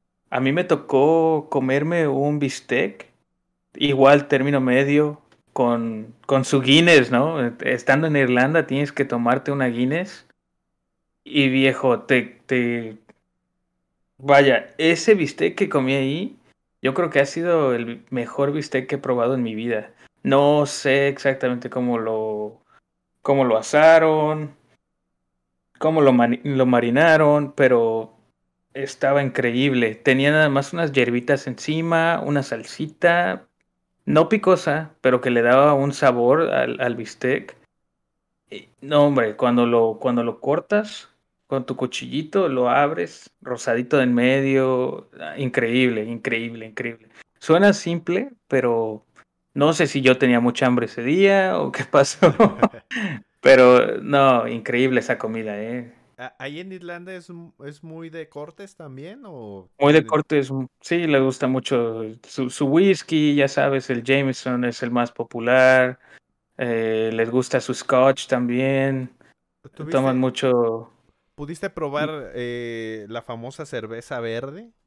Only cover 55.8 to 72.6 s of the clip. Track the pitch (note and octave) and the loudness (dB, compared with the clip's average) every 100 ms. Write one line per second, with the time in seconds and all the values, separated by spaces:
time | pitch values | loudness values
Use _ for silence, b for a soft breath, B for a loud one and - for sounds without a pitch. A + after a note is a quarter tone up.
55.8 | A#2+ - _ - B2+ - C3+ D3+ F#3+ F#3 | -12 -20 _ -18 -18 -14 -14 -14 -16 -16
56.8 | F3 F3 F3+ F#3 E3+ E3+ E3+ _ C#3 D3 | -16 -16 -16 -18 -18 -20 -20 _ -20 -18
57.8 | E3 D#3+ E3 E3 D#3 D3 D3+ - G3 - | -18 -18 -16 -16 -16 -16 -18 -18 -20 -20
58.8 | D#3 C3 D#3 A#3+ A3+ D3 A2 G2 F2+ - | -20 -18 -18 -18 -20 -18 -16 -16 -18 -2
59.8 | C#3+ D#3 D3+ D#3 - D3 C3 C3+ B2+ _ | 2 4 2 -2 -2 -2 -2 -6 -10 _
60.8 | - E3+ E3 C#3+ C3+ C3 B2+ C3 A#2+ B2+ | -6 -4 0 2 0 -2 -4 -4 -2 -4
61.8 | A#2 A2+ A2 A2+ - - B2 - C#3 D#3 | -2 -6 -10 -14 -14 -10 -8 -4 0 2
62.8 | G3 E3+ - D#3+ D3+ C#3+ C#3 - C#3 C3+ | 2 2 -2 0 2 2 0 0 0 -2
63.8 | - A#2+ A#2+ C3+ C3+ B2+ C3 B2 B2 A#2 | -4 -4 0 0 0 -4 -6 -4 -4 -6
64.8 | A#2+ A#2+ A#2+ - A#2 A#2+ A#2 C3 C3 C3 | -4 -4 -4 -6 -12 -6 0 4 6 4
65.8 | B2+ B2+ b b _ _ _ - B2 A2+ | 2 -4 b b _ _ _ -10 -4 -4
66.8 | A2+ A2 A2+ A2+ A2+ B2 B2+ C3 - B2 | -2 -2 -2 -2 -2 -2 -2 -4 -4 -8
67.8 | - B2+ C3+ C3+ - B2 B2 B2 C3+ C3+ | -2 2 4 2 -2 -4 -2 -2 -2 0
68.8 | C3+ C3+ C3 _ b _ _ _ - - | -2 -4 -8 _ b _ _ _ -20 -16
69.8 | D3+ C3+ C3+ B2+ B2+ B2 C3+ B2 A#2 A2+ | -6 -2 0 0 -2 -2 0 0 0 -4
70.8 | A2+ _ _ _ _ - D3 E3 G3 - | -10 _ _ _ _ -18 -16 -12 -12 -8
71.8 | D3+ D3 D3+ D#3 A2 B2 A#2+ A#2+ | -8 -4 -6 -8 -12 -10 -8 -8